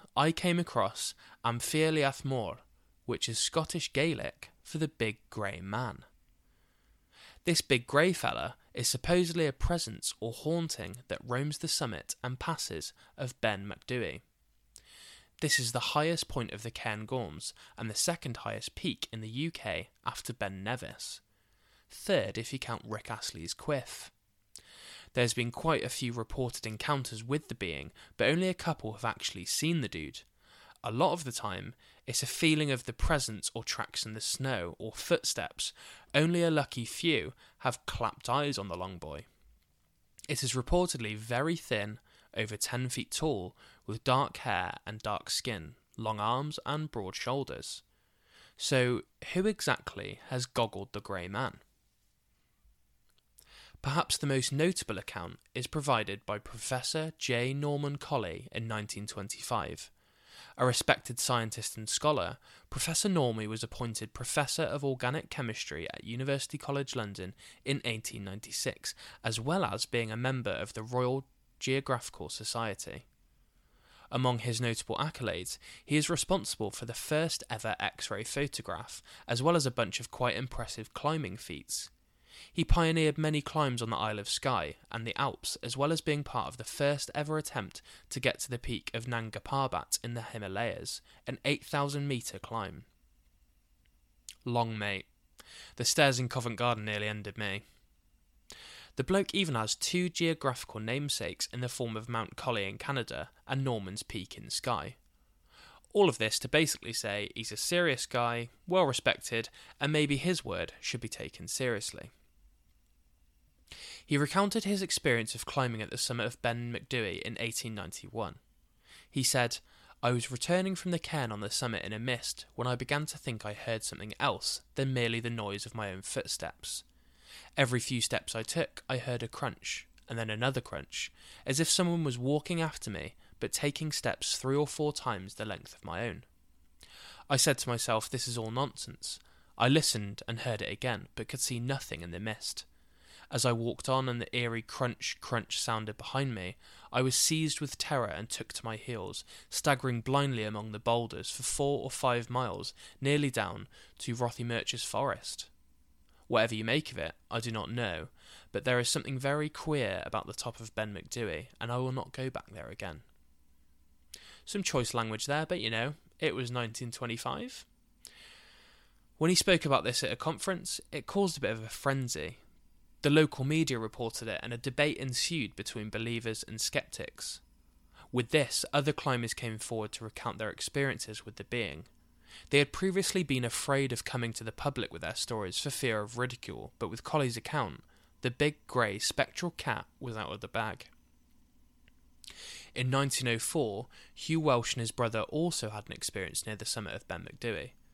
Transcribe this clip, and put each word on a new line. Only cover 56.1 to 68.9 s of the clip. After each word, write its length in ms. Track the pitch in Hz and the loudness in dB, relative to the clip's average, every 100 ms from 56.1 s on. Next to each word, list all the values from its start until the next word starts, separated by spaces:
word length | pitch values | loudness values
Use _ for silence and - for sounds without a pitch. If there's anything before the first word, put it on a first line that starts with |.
| 101 - | -4 -4
by 120 | 104 | -4
Professor 720 | - 117 - 127 - 160 160 - | -6 -10 -2 -2 0 -2 -2 -4
J 360 | - 120 127 | 0 2 2
Norman 440 | 143 147 143 143 143 | 0 0 0 -2 -4
Colley 500 | - 135 90 80 123 | -2 0 0 -4 -6
in 160 | 110 113 | -6 -4
nineteen 400 | 107 104 101 104 | -4 -4 -6 -6
twenty-five. 880 | - 98 - - 113 76 - - _ _ _ - - - - | -8 -8 -8 -2 -2 -2 -6 -12 _ _ _ -20 -20 -16 2
A 80 | |
respected 560 | 127 120 - 127 - 120 | 4 4 4 4 2 -2
scientist 560 | - 120 113 113 - - | 2 2 2 -4 -6 -6
and 120 | 107 | -4
scholar, 500 | - 151 139 87 - - - - | 2 4 4 0 -4 -14 -20 -8
Professor 380 | - - 160 208 | -4 0 2 4
Normie 380 | 175 123 110 107 | 4 4 2 -2
was 160 | 110 | -4
appointed 520 | - - 117 104 110 | -6 -4 -6 -4 -8
Professor 480 | - 123 151 139 - | -8 0 2 2 0
of 200 | 156 139 | 0 0
Organic 460 | 139 127 123 151 - | 0 0 0 0 -4
Chemistry 580 | - 117 110 - 73 82 | -4 -4 -4 -6 -6 -6
at 120 | - | -8
University 520 | - 120 135 139 - 143 | -8 -4 0 0 0 -4
College 400 | - 139 135 123 | -2 -2 -2 -2
London 380 | 104 98 92 - - - 131 | -4 -6 -8 -10 -20 -8 -2
in 160 | 139 | 0
eighteen 400 | 120 110 - 117 | 0 -2 -4 -6
ninety-six, 680 | 98 101 - - - - - | -8 -8 -6 -2 -2 -2 -8